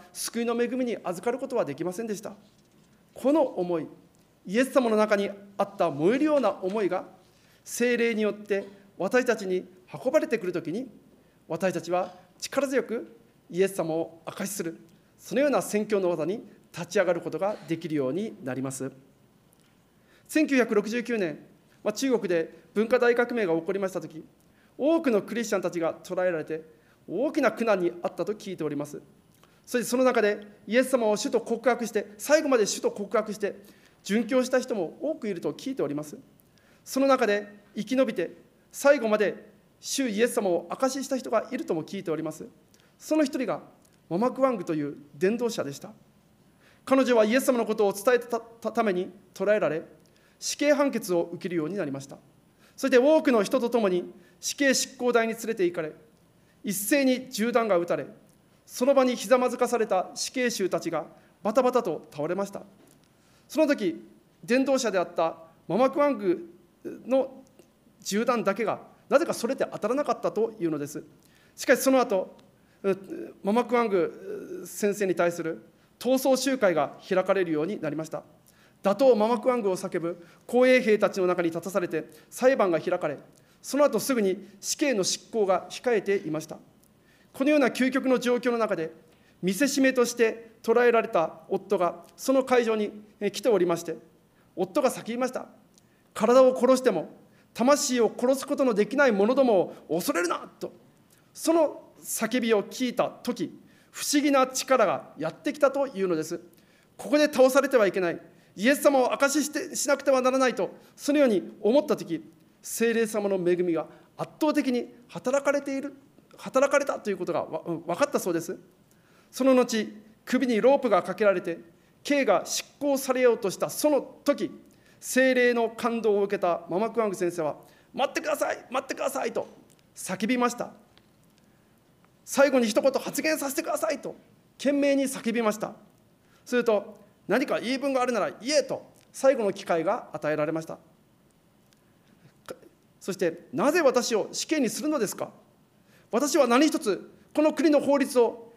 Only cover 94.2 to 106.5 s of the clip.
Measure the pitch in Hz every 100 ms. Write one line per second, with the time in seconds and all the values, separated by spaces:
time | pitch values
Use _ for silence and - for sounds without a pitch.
94.2 | _ _ _ - 185 202 254 175 - 240
95.2 | 254 - - - _ _ _ _ _ -
96.2 | 220 254 254 254 247 254 254 175 - -
97.2 | - _ _ - 247 285 - 247 214 -
98.2 | 247 269 - 285 262 208 214 277 277 196
99.2 | 208 262 254 190 143 - - 165 233 330
100.2 | 349 - - - - - _ _ _ _
101.2 | _ - - 330 294 - - - - -
102.2 | 220 254 226 214 202 - 247 - 147 -
103.2 | - 233 147 - - _ _ - - 294
104.2 | 285 269 262 - - 254 185 127 - -
105.2 | 160 - 294 294 277 277 277 190 185 156
106.2 | 156 170 -